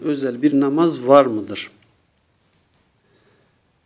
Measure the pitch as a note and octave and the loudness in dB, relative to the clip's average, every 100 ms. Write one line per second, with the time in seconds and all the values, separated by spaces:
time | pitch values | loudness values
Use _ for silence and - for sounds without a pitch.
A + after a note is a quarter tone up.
0 | - C#3 C3+ A#2+ D3 C#3 C#3 D3 E3+ C3 | -8 -6 -6 -2 0 2 0 0 0 0
1 | B2 C#3+ C3 G#2+ G2 G2+ - _ _ _ | 4 4 4 -2 -8 -12 -14 _ _ _
2 | _ _ _ _ _ _ _ _ _ _ | _ _ _ _ _ _ _ _ _ _
3 | _ _ _ _ _ _ _ _ | _ _ _ _ _ _ _ _